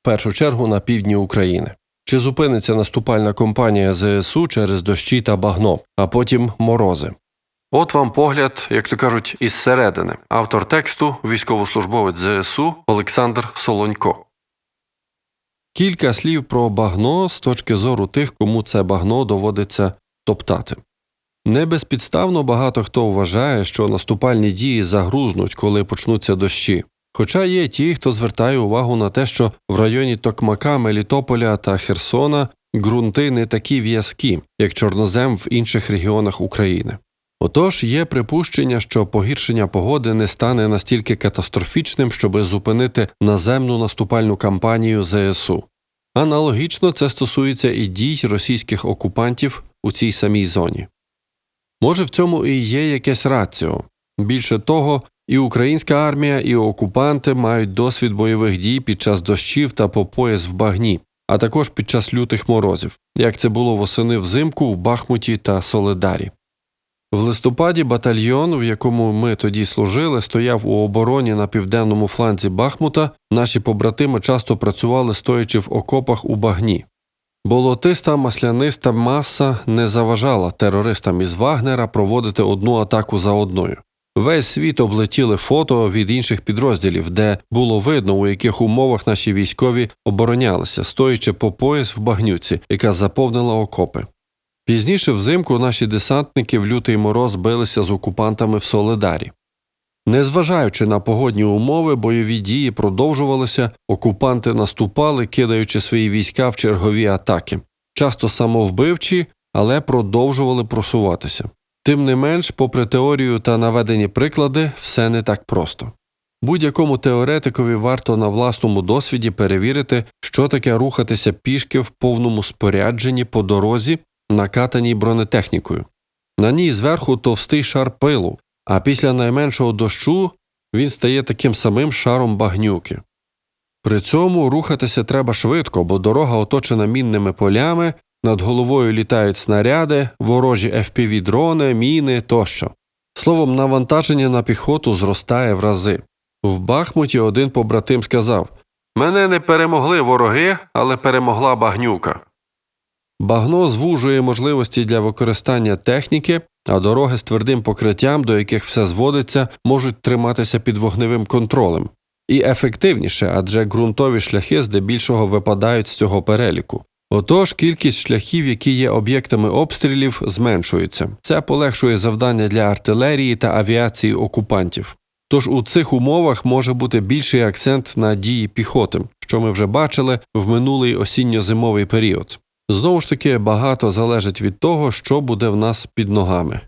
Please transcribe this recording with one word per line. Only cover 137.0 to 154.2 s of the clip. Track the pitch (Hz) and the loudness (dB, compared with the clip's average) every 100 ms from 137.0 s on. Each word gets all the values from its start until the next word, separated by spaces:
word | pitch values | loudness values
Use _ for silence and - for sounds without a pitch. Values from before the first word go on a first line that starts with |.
| 123 104 101 | 0 0 0
полями, | 92 101 104 147 170 170 156 _ _ | 0 2 2 2 0 -2 -4 _ _
над | 117 107 | 0 0
головою | 98 123 123 135 117 | 0 0 2 2 2
літають | 110 107 120 104 95 | 0 0 2 2 0
снаряди, | - 104 110 151 156 147 131 _ | 0 2 2 2 0 0 -2 _
ворожі | 110 123 127 120 107 | 0 2 2 2 0
F | 110 104 - | -2 -2 -2
P | 113 | 0
V-дрони, | 107 92 113 165 160 139 | 0 0 0 2 2 0
міни | 117 123 160 139 123 | 0 2 2 0 -2
тощо. | 113 117 101 - - - _ _ _ | 2 0 2 -4 -8 -10 _ _ _
Словом, | - - 165 143 | -2 2 2 2
навантаження | 131 135 131 127 156 156 147 135 | 2 2 2 2 0 2 2 2
на | 123 | 0
піхоту | 113 113 - 151 139 | 0 -2 0 -2 0
зростає | 98 98 98 - 123 123 | 0 0 -2 -2 0 0
в | 95 | 0
рази. | 104 98 98 95 - _ _ _ | 0 0 0 -4 -6 _ _ _
В | 101 95 | -2 -2
Бахмуті | 92 135 170 - 147 135 | 0 -2 0 -2 0 2
один | 110 104 135 | 2 0 0
побратим | 131 110 113 - 127 | 0 0 -2 0 -2
сказав: | - 123 110 107 - - _ _ _ - | 0 0 0 -2 -2 -12 _ _ _ -2
«Мене | 151 196 196 | 0 2 2
не | 175 | 0
перемогли | 151 160 160 160 135 175 | 2 2 4 2 2 2
вороги, | 123 123 117 123 175 185 - | 4 4 4 2 2 -2 -4
але | 117 127 131 | -2 0 0
перемогла | 139 127 127 110 131 123 | 0 2 2 2 2 2
багнюка». | 113 98 120 95 80 - - _ _ _ _ _ _ _ _ _ | 2 0 -2 0 -2 -6 -12 _ _ _ _ _ _ _ _ _
Багно | 101 117 113 175 175 | 0 2 2 2 2
звужує | 110 160 160 131 135 | 2 0 0 2 2